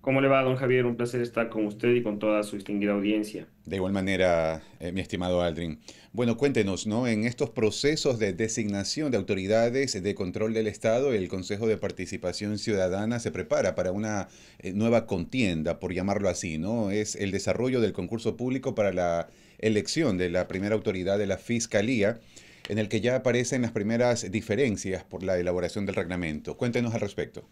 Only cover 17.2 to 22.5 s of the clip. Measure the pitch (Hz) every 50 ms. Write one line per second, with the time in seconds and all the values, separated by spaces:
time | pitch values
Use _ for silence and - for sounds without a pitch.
17.2 | 101 98 90 98 - - 92 - 117 127 127 123 117 104 90 - 90 87 117 113
18.2 | - 113 95 - 123 127 127 135 131 139 107 104 104 98 90 90 90 87 85 85
19.2 | 80 - - - - - - _ - 110 110 104 98 - - 156 165 135 98 90
20.2 | 90 90 85 90 87 - - 95 98 101 110 107 85 107 98 92 90 90 98 101
21.2 | 104 98 95 90 - - 120 117 110 - - 107 101 113 135 117 98 101 117 -
22.2 | - - - - - -